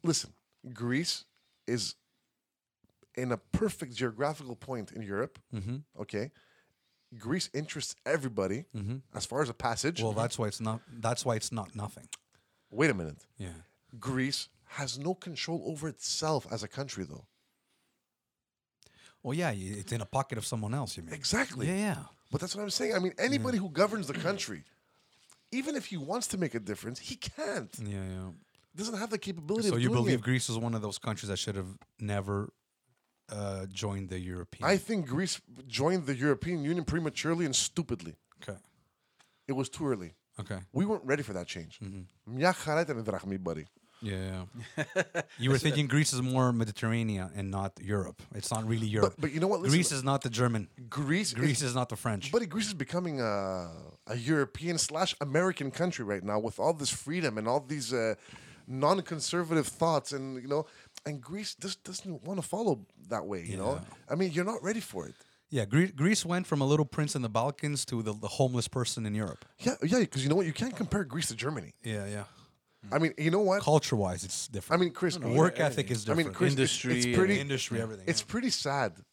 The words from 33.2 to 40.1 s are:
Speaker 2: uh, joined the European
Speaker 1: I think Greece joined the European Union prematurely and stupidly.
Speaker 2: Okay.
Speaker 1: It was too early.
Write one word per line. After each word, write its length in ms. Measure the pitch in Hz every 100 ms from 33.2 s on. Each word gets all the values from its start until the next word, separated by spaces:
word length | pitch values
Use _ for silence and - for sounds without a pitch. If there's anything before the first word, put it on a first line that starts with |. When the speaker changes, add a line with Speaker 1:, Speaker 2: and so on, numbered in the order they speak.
| -
Speaker 2:
uh, 320 | 104 101 95 95
joined 380 | 95 107 98 92
the 80 | 92
European 440 | 90 90 87 - 147
Speaker 1:
I 80 | 196
think 300 | - 220 143
Greece 320 | 135 185 - _ 123 131
joined 380 | 110 147 185
the 100 | 139
European 480 | 131 147 135 165 175
Union 200 | 143 175
prematurely 640 | 160 160 156 - 151 170 165
and 100 | 131
stupidly. 580 | - - 156 110 82 - _ _
Speaker 2:
Okay. 160 | - 98 _ _ _ _ _ _ _ _ -
Speaker 1:
It 60 |
was 180 | 135 131
too 160 | - 151
early. 260 | 113 87